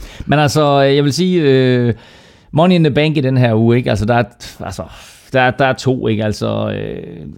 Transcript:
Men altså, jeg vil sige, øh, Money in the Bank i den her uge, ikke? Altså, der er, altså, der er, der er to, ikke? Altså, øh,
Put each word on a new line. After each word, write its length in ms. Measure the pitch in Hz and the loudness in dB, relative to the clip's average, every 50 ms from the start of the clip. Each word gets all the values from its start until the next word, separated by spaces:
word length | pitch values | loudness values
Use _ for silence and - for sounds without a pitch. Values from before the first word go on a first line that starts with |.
| - - - - - | -12 -16 -16 -10 -6
Men 140 | - 139 151 | -4 0 0
altså, 400 | 151 131 - 156 147 143 143 139 | 0 0 2 0 2 2 2 2
jeg 240 | 139 135 139 147 143 | 2 2 2 2 0
vil 100 | 143 131 | 0 0
sige, 280 | 165 185 185 180 170 | 0 0 0 0 2
øh, 520 | 151 139 131 131 131 127 127 123 120 120 107 - - - - - - - - _ _ _ | 2 2 4 4 4 2 2 2 0 0 -2 -4 -8 -20 -20 -20 -20 -20 -20 _ _ _
Money 240 | - 147 170 185 180 | 0 2 2 4 4
in 80 | 170 160 | 4 2
the 100 | 147 113 | 2 2
Bank 240 | 147 151 156 147 | 2 0 0 0
i 40 | 156 | 0
den 160 | 127 131 131 | 0 0 2
her 180 | 127 123 117 110 | 2 2 2 2
uge, 220 | 110 113 117 117 | 2 2 2 2
ikke? 120 | 127 - 123 | 2 0 -2
Altså, 160 | 113 95 104 | -2 -2 0
der 80 | 117 117 | 0 0
er, 100 | 120 120 - - - - - - - | 0 -2 -4 -8 -16 -20 -20 -16 -14
altså, 240 | 87 90 - - 80 - - - - - - - - - - | -14 -12 -12 -12 -14 -14 -16 -20 -20 -20 -20 -20 -10 -4 0
der 80 | 131 | 0
er, 100 | 123 127 | 2 2
der 140 | 104 - 139 | 2 0 0
er 80 | 131 127 | 0 0
to, 340 | - - 131 131 127 113 | -2 -2 -2 -2 0 -2
ikke? 160 | 113 110 107 110 | -2 -2 -2 -2
Altså, 460 | 110 101 - 120 110 110 110 107 107 | -4 -4 -4 -4 -4 -4 -4 -4 -6
øh, 540 | 101 101 104 104 - 90 - - - 82 73 71 - | -6 -6 -8 -8 -10 -12 -14 -16 -16 -16 -16 -18 -18